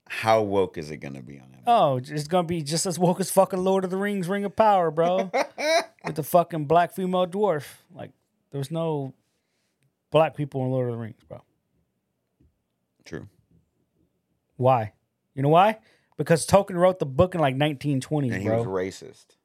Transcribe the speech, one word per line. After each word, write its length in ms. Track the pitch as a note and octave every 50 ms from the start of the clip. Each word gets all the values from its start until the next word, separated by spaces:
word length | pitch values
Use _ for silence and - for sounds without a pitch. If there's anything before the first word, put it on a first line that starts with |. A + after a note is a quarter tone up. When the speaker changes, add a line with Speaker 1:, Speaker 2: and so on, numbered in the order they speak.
| _ -
Speaker 1:
How 320 | - - A#2 A2 A2+ A2+
woke 360 | G#2+ G2+ G2 G2 F#2 E2+ -
is 140 | F2 D#2 D2+
it 60 | D2+
gonna 240 | - - C#2+ C2+ C2+
be 160 | B1 C2+ C#2 C#2
on 60 | C2
Amazon? 180 | - - - -
Speaker 2:
Oh, 300 | A#3+ A#3+ G#3+ F3 C#3+ C3
it's 300 | B2+ B2+ D3 D3 D3+ D3
gonna 180 | D3 F#3 F3+ E3+
be 140 | D#3 F3+ E3
just 240 | D3 C#3+ E3 D#3+ -
as 140 | G3 D3+ E3+
woke 220 | F#3 F3+ F3+ F#3
as 100 | F3+ -
fucking 320 | - F#3+ F#3 F#3 G3 F#3 F#3
Lord 220 | F#3+ F#3+ F#3+ F#3+
of 40 | F3+
the 60 | F#3
Rings, 300 | F#3+ G3+ G#3 G3+ G3 E3+
Ring 160 | E3+ G3+ G3+ G3+
of 100 | G3 -
Power, 360 | - A3 G#3+ G3+ F#3 E3+ D#3+
bro. 400 | D3+ E3 E3 F3 F3+ F#3+ F#3+ F3+ -
Speaker 1:
<laughs> 680 | C4 D4 - - - C#4 D#4 E4 E4+ - - _ _ -
Speaker 2:
With 100 | - D3+
the 80 | D#3 C#3+
fucking 420 | - - F3 E3 - F3 D#3 D3
black 260 | C#3 D#3+ F3 F3 D#3
female 340 | - F#3+ F#3 F3+ F#3 F3+ F#3
dwarf. 380 | F3 F3 G3+ G#3+ G3 D#3+ D3 B2+ - - - _ _ -
Like, 160 | C3+ A#2 - - _ _ _ _ _ _ _
there's 180 | - C#3 C3+ C#3
no 440 | E3 E3 E3 E3 D#3 C#3+ C#3 C3 - _ _ _ _ _ _ _ _ _ _ _ _ _ _ _ _ _ _ _
black 240 | - D3+ D#3+ D3 -
people 300 | - D3 C3+ - C3+ C3
in 60 | B2+
Lord 180 | C3 B2+ B2 A#2+
of 60 | A#2
the 60 | A#2
Rings, 200 | A2+ A2+ A#2+ _ _
bro. 160 | - - - - _ _ _ _ _ _ _ _ _ _ _ _ _ _ _ _ _ _ _ _ _ _ _ _ _ _ _ _ _ _ _ _
Speaker 1:
True. 240 | - E2 C2 - G2+ _ _ _ _ _ _ _ _ _ _ _ _ _ _ _ _ _ _ _ _ _ _ _ _ _
Speaker 2:
Why? 340 | - B2 B2+ C3 A#2+ G#2+ G2+ - _ _ _ _ _ _ _ _
You 80 | C3+ C3+
know 40 | D3
why? 280 | D#3+ F3 G3 A3 A3 - _ _ _ _ _ _ _
Because 280 | - D3 - E3 D3 -
Tolkien 300 | - F#3 G3+ G3 - F#3
wrote 240 | E3+ F3+ F#3 F#3 -
the 60 | D#3+
book 280 | C#3 B2+ C#3+ F#3 F3+ F3+
in, 40 | E3
like, 160 | D3+ C3+ C3
nineteen 460 | C3+ D3 D#3 C#3+ B2 - D3 C#3 C3
twenties, 320 | - - D#3 D3 C#3 A#2+ F#2+
Speaker 1:
And 80 | F#2
he 80 | G2+ A2
Speaker 2:
bro. 120 | A2+ A#2
Speaker 1:
was 60 | A#2
racist. 680 | F#2 F#2+ F#2 F#2+ F#2+ F#2 - - - - - _ _ _ _